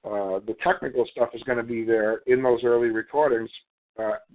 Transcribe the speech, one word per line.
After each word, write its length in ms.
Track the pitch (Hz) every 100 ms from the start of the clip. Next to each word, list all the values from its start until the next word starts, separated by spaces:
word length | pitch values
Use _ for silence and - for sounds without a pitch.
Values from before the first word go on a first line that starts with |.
| -
uh, 340 | 104 98 95 104
the 100 | 110
technical 420 | - - 139 123 117
stuff 180 | - 120
is 100 | 117
gonna 200 | 120 120
be 200 | 117 117
there 380 | 113 113 107 113 -
in 140 | 127
those 220 | 131 117
early 260 | 120 120 120
recordings, 600 | 113 110 143 151 117 113 - _ _ _ -
uh, 140 | 110 107 -